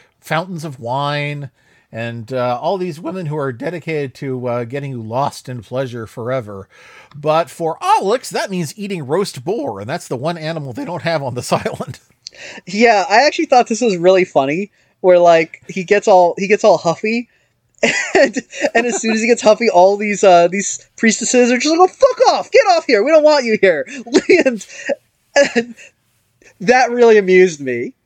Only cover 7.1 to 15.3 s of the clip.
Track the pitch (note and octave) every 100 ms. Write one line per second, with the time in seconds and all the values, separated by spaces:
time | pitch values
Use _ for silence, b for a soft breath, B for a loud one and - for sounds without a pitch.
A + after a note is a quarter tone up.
7.1 | C#3+ D3+ D#3 E3+ - E3 E3 F4+ G#4+ G3
8.1 | B3+ - G#3+ A3 F#3 D3+ - G3+ F#3+ B2+
9.1 | E3 G3+ - B2+ A3 G3 G2 G#2+ E3+ -
10.1 | C3 D3 F3 D#3 E3 C#3 A#2+ C#4+ F3 E3+
11.1 | E3 C#3 B2 - - A3 B3+ - - _
12.1 | _ - B B B - G3 A#3 G#3 F3
13.1 | G#3 C#4+ - D#4 B3 A#3 A3 A#3+ F3+ F3
14.1 | F#3+ F#3 D3+ C3+ D#3+ G3+ _ _ _ F#3
15.1 | F3+ F3